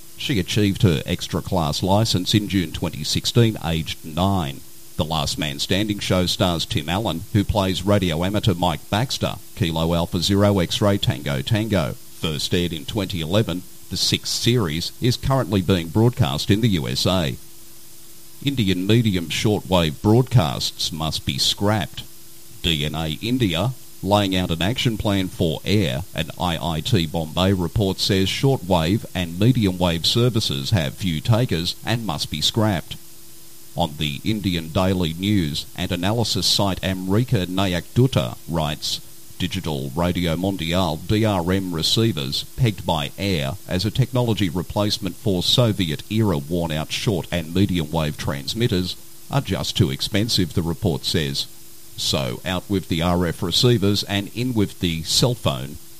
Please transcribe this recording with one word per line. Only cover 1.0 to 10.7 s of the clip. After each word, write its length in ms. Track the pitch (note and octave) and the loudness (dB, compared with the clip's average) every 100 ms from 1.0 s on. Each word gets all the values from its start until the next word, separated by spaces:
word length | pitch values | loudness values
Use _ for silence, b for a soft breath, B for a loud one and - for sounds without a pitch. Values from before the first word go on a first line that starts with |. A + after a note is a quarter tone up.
| - | 0
extra 360 | F2 - F2 | -4 -2 -4
class 400 | - F#2 D2+ D2+ | -2 0 0 0
licence 520 | F#2 G2 A2+ F#2+ F2+ | 2 4 4 2 2
in 160 | G#2+ G2+ | 2 2
June 240 | F#2+ E2 | 0 0
twenty 320 | - F2 - D2+ | -2 -6 -4 -4
sixteen, 520 | - - A#2+ A2+ G#2 | -2 2 4 4 2
aged 400 | D#2+ E2 D#2 - | -2 -2 -2 -8
nine. 560 | D#2+ D#2 G2 F#2+ C#2+ C2 - - - - | -8 0 2 2 -2 -6 -12 -16 -12 -6
The 80 | D#2 | -2
Last 320 | D#2+ D2 - | -2 -2 -2
Man 200 | D#2 C#2+ | -4 -4
Standing 420 | - F#2 G#2+ G2+ | -2 0 0 -2
show 260 | - F#2 F2+ | 0 2 2
stars 400 | - F#2+ E2 - | 2 2 0 -2
Tim 240 | A2 D2+ | -4 -2
Allen, 320 | F#2 A2 E2 G2 | -2 -2 -4 0
who 140 | G#2 F#2+ | 0 2
plays 400 | G#2 F#2+ E2 F#2 | 2 2 0 2
radio 400 | G#2 F2+ D#2 F2+ | 2 4 0 0
amateur 280 | G#2 - | 0 0
Mike 360 | F2 F2 D#2 - | 2 2 0 -2
Baxter, 460 | G2+ C3 - F2 G1+ - - | -2 0 -2 -4 -4 -10 -4
Kilo 380 | E2+ D#2+ E2 | -2 0 2
Alpha 260 | E2+ F2 F#2 | 2 0 0
Zero 400 | E2 G2 G#2 G2+ | 2 4 4 4
X-Ray 380 | E2+ | 2